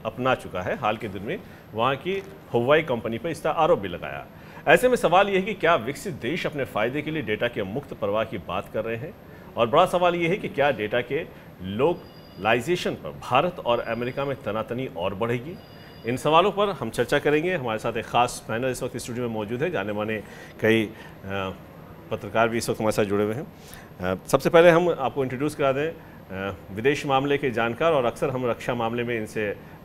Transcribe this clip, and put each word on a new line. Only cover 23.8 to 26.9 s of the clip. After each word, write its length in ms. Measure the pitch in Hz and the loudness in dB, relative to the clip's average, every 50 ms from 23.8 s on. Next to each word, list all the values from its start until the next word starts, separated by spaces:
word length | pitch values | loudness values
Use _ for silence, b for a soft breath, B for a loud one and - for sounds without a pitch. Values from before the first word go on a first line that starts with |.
| B B B - | B B B -6
अ, 260 | 92 92 92 90 - | -2 -2 -2 -2 -2
सबसे 240 | - - 131 - 165 | 0 0 2 2 6
पहले 200 | 160 165 170 175 | 8 8 10 10
हम 260 | 160 170 180 170 156 - | 10 8 6 4 0 0
आपको 240 | 135 117 - 143 135 | -2 -2 -2 -2 -4
introduce 320 | 127 127 123 143 151 151 | -4 -2 -4 -4 -4 -2
करा 180 | - 143 135 131 | 0 0 2 2
दें, 160 | 139 151 165 | 2 -2 -4
अ, 640 | - - - - - - - - 95 95 98 98 92 - - - | -6 -10 -16 -20 -20 -20 -16 -12 -8 -6 -6 -6 -6 -8 -10 -12
विदेश 360 | 95 104 113 139 | -6 0 2 2